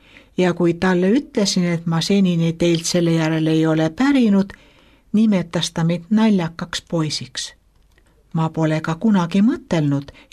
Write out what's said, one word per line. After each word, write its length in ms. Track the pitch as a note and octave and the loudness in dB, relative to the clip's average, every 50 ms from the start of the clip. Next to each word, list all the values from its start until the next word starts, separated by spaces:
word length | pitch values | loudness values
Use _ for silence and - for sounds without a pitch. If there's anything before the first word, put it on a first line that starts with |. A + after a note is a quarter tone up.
| _ _ - - - _ _ - | _ _ -20 -20 -20 _ _ 0
ja 160 | F3+ F3+ E3+ | 0 0 0
kui 200 | E3+ F3+ E3+ E3+ | 0 0 0 0
talle 380 | E3+ F#3 F#3 F#3 F3 F3+ F#3+ | 0 0 0 0 2 2 2
ütlesin, 520 | G#3+ D4 D4 - - - G3+ G3 - F#3+ F3+ | 2 0 0 -2 -4 -2 -2 0 0 0 0
et 220 | F3 E3+ E3 E3+ | 0 -2 -2 -2
ma 160 | E3+ E3 E3 | -2 -2 -2
senini 520 | D#3 - G3+ G3+ G3 F3+ F3 E3 E3 E3 E3 | 0 0 2 2 2 2 2 0 0 -2 0
teilt 320 | E3 F3 E3+ E3+ D#3+ E3 | 0 0 0 0 0 -2
selle 260 | - - F3 E3+ E3+ | -2 0 0 2 2
järele 400 | E3 E3 D#3+ D#3 D#3+ D#3+ D#3 D#3 | 2 0 0 0 0 0 0 0
ei 140 | D#3+ D#3+ D#3+ | 0 2 2
ole 240 | D#3+ D#3+ D#3+ D#3+ - | 2 2 0 0 -2
pärinud, 640 | D#3+ - B3+ C#4 C#4+ C4+ A#3+ G#3+ G3 G3 F#3+ G3 - - - - _ _ _ _ _ _ _ _ - | -2 0 0 2 2 2 2 4 2 2 0 -2 -6 -18 -20 -20 _ _ _ _ _ _ _ _ 0
nimetas 580 | G#3 A3 A3 G#3 F3+ E3+ E3+ - F3 E3 - | 0 2 2 2 0 -2 -2 -4 -6 -6 -4
ta 120 | - - E3 | -4 -2 -2
mind 200 | E3 F3 F3 E3+ - | 0 -2 -2 -2 -2
naljakaks 720 | G#3 G#3+ A3 A3+ G#3 F#3+ E3+ E3 E3 - F3+ - - - | 0 2 4 4 2 2 0 -2 -6 -10 -12 -10 -10 -12
poisiks. 720 | - _ - E3 D#3 D#3 - - C3+ - - - - - - _ _ _ _ _ _ _ _ _ _ _ _ _ _ _ - | -10 _ -4 -4 -4 -4 -4 -8 -10 -10 -12 -12 -12 -12 -14 _ _ _ _ _ _ _ _ _ _ _ _ _ _ _ -4
Ma 160 | E3 D#3+ D#3+ | -4 -2 -2
pole 320 | D#3+ D#3+ D#3+ D#3 D#3 D#3 | -2 -2 -2 0 -2 -2
ka 140 | D#3 - D#3+ | -4 -4 -6
kunagi 460 | E3 - A3+ G#3 F#3+ E3+ E3+ - G3 | -2 0 2 2 2 0 0 0 2
mõtelnud, 680 | G3+ A#3 D#4+ E4+ - - - E3 D3 C#3+ C#3+ C#3 C#3 - - - - _ | 2 2 2 0 -4 -4 -2 0 0 0 0 -2 -4 -8 -16 -20 -16 _